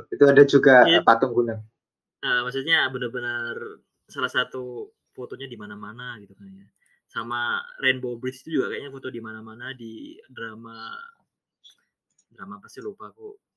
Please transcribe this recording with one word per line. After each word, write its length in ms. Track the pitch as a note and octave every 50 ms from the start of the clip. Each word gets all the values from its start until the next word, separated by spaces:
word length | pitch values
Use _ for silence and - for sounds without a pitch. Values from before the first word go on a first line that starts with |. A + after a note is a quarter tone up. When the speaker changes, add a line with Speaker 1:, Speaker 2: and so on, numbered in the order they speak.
| - -
Speaker 1:
Itu 160 | - - C#3+
ada 180 | C#3 C#3 C3+ C#3+ C#3+
juga 260 | C#3 C3+ C3+ C3+ C3 B2+ B2 -
Speaker 2:
Iya. 120 | E3+ F3 -
Speaker 1:
patung 280 | - A2+ - C3+ B2+ A#2
Gundam. 240 | A#2+ A#2+ A2+ A2 G#2+ - - _ _ _ _ _ _ _ _ _ - -
Speaker 2:
Eh, 160 | C3+ B2 B2 B2
maksudnya 440 | B2 B2 C3+ C3+ E3 E3 D#3 C#3 B2+
benar-benar 680 | B2+ B2+ B2 A#2 A#2 B2 A#2+ A#2+ A#2+ A#2+ A#2 A#2+ A2+ A2+ A#2+ G#2+ E2 - _ _ _ _ _ _
salah 240 | - D3 C3 B2 -
satu 560 | C3 B2 - - C3 B2+ B2 B2 A#2+ A2 - _ _ _ _ _
fotonya 320 | B2+ B2 - C#3+ B2+ C3+
di 140 | C3 B2 G#2+
mana-mana 560 | G#2 G#2 G#2 G#2 G#2 G#2 A2 A#2+ B2 B2+ A#2+ A2 G#2
gitu 80 | F#2+ G2
kan 160 | _ G2+ G2
ya. 180 | F#2+ F#2+ G2 _ _ _ _ _ _ _ _ _
Sama 520 | - A#2 A2+ A#2+ A#2+ A#2+ A#2+ A#2+ A2 G2 - - - - C#3
Rainbow 320 | C3 C3 C3 B2 B2 A#2+ A#2
Bridge 240 | B2 B2+ B2+ - -
itu 160 | D#3 D#3+ C3+
juga 120 | A#2+ G2 A2+
kayaknya 160 | A2 C#3 C#3+ C3+
foto 160 | C3+ C3 C3+ B2+
di 80 | A#2
mana-mana 520 | A2+ A2 A2 A2 A2 A2 A2 A#2 B2 C3 C3
di 400 | A#2+ A#2+ A2+ A2+ A2 A2 G#2+ - - - _
drama, 640 | B2+ A#2 A#2 A2 A2 A2+ A#2 A2+ A2+ A2+ A2+ A2+ A2 - - - _ _ _ _ _ _ _ _ _ _ _ - _ _ _ _ _ _ _ _ _ _ _ _ A2+
drama 240 | G#2 G2 G2 G#2
apa 120 | G2+ G2+ A2 -
sih 80 | C3
lupa 320 | A2+ G#2+ G2 - G#2+ G#2 G2
aku. 160 | A2+ A2 G#2 - _ _ _ _